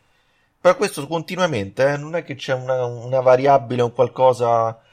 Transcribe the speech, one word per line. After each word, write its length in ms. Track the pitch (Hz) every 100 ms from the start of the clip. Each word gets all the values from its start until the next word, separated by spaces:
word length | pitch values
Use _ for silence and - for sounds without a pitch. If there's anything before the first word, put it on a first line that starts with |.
| _ _ _ _ _ _
Però 160 | 180 180
questo 300 | 202 - 139
continuamente, 840 | 165 160 180 180 120 98 113 139
eh, 40 | 143
non 200 | 147 170
è 80 |
che 100 | -
c'è 180 | 127 -
una, 320 | 127 127 127
una 360 | 120 120 123 131
variabile, 640 | 127 127 139 139 120 123
un 100 | 120
qualcosa 840 | - 123 - 131 120 120 117 113 113 _